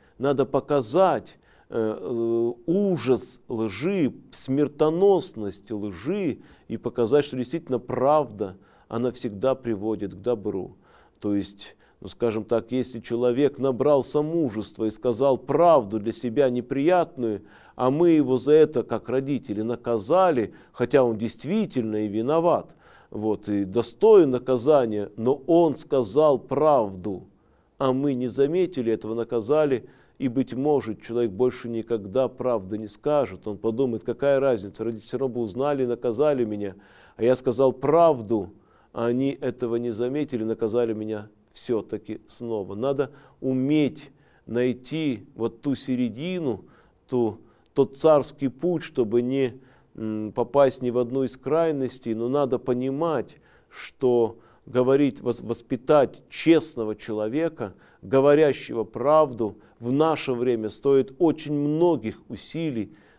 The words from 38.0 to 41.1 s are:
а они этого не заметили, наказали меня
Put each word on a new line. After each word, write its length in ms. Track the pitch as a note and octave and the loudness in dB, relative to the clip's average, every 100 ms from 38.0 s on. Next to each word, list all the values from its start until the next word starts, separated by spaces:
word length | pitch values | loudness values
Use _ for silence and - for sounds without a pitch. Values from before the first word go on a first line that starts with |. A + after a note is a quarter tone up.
| E3 B2+ G#2 A2 F2+ - _ _ _ | 6 4 0 -2 -2 -12 _ _ _
а 140 | - | -4
они 260 | A#2 B2 C3+ - | -2 0 -2 -2
этого 380 | B2+ A#2+ A#2 A#2+ | -6 -4 -4 -2
не 140 | A#2+ | -2
заметили, 520 | G#2+ B2 D3 C#3+ A#2+ | -4 -4 -4 -4 -4
наказали 500 | A2 A2 A2 A#2+ A#2 | -4 -2 -2 0 -2
меня 360 | G#2+ A2 | -4 -6